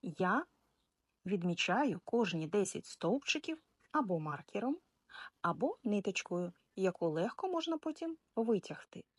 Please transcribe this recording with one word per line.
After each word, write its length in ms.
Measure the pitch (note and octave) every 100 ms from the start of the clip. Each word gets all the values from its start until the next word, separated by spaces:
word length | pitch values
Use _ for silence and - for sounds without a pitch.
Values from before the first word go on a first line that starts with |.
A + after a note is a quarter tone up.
я 420 | - D#3 F#3 A3+ F4 _ _ _ _ _ _ _ -
відмічаю 720 | G3 F3 E3+ - F#3 C#4+ E3+
кожні 420 | - A#3 G#3+ D#3+ D3+
десять 400 | G3+ F#3+ - -
стовпчиків 720 | - D#3+ B3+ - D#4 D#4+ D#4+ _ _ _
або 280 | D4+ A#3+ F3
маркером, 580 | D#3 C#3+ D3+ G3+ A#3 E4 _ _ _ - - _
або 360 | F3 E3 B3 A4
ниточкою, 680 | A#3 G#3 F#3+ F#3+ - F3 F3 - _ -
яку 320 | F#3+ F3 E3
легко 400 | D#3 G3 - F#4+
можна 300 | F4 E4 D#4+
потім 400 | - D#4 E4 D#4+ _ -
витягти. 680 | A3+ G#3+ - D3+ - - -